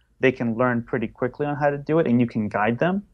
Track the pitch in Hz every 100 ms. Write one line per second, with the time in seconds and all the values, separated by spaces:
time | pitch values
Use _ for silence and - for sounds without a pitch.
0 | _ _ 131 127 120 113 127 120 117 127
1 | 110 - 123 - 147 143 147 143 143 160
2 | 156 120 120 113 104 104 107 117 165 196
3 | -